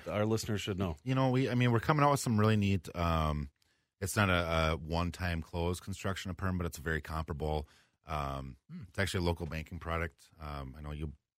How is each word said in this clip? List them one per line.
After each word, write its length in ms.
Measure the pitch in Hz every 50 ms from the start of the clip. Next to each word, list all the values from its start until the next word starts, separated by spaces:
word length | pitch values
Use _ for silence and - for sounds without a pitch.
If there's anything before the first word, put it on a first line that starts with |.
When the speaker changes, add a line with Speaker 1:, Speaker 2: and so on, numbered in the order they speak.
| - 82
Speaker 1:
our 160 | 82 104 104
listeners 340 | 110 113 110 - - 107 98
should 160 | - - 101 90
know? 200 | 98 90 82 - -
Speaker 2:
You 120 | 127 131
know, 140 | 131 135 131
we, 200 | 127 131 135 110
I 60 | 123
mean, 160 | 123 123 123
we're 80 | 117 113
coming 240 | - - 156 147 143
out 80 | 147
with 80 | 143 127
some 200 | - 131 113 104
really 180 | 107 110 110 107
neat, 360 | 101 98 98 92 - - -
um, 540 | 87 85 85 82 80 78 78 73 73 71 69 - _ _ _ _ _ _ _ _ _
it's 140 | 101 92 - 110
not 120 | 104 95
a, 40 | 90 87 87 82 82 80 80 80 80
a 20 | 78
one-time 640 | 78 76 82 85 87 87 - - 90 87 85 82
close 380 | 78 - - 87 85 87 90 -
construction 500 | - - 95 - - 101 95 - - 98
of 60 | 87 -
perm, 200 | 98 95 92 90
but 80 | 87
it's 120 | 85 - -
very 240 | 71 82 80 78
comparable. 680 | - - 80 80 80 - 85 71 78 78 78 76 71 - _ _ _ _ _ _ _ -
Um, 500 | 80 76 71 69 67 67 67 67 65 - _ -
Speaker 3:
Hmm. 120 | 156 180 120 -
Speaker 2:
it's 100 | - -
actually 240 | 98 90 - 98 87
a 40 | 85
local 180 | 82 - 87
banking 340 | 76 78 80 80 - - 82
product. 420 | - 85 82 82 85 82 - _ - - _ -
Um, 340 | 78 73 73 71 67 65 65 73
I 40 |
know 100 | 76 73
you 220 | 76 73 78 76 71 - _ _ _